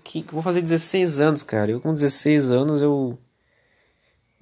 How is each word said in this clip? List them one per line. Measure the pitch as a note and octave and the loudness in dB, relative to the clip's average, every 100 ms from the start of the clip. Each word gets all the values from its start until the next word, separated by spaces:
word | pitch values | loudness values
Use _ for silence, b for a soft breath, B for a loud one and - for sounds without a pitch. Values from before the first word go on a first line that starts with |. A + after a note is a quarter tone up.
que, | - D#3+ D#3+ | -12 -12 -8
vou | D#3 | -6
fazer | F3 F3 | -2 -2
dezesseis | E3 E3 - F#3+ F3+ C#3+ | 0 0 0 0 0 2
anos, | D3+ D3 | 2 2
cara. | - A2 G#2 | -2 -2 0
Eu | A#2+ | -2
com | D#3 | -4
dezesseis | D#3 C#3+ - D3+ D3+ C3 | 0 2 2 2 2 4
anos, | B2 D3 D3+ | 2 2 0
eu, | D3 C#3+ B2+ B2 _ _ _ _ _ _ _ _ _ _ _ _ | 0 0 -2 -8 _ _ _ _ _ _ _ _ _ _ _ _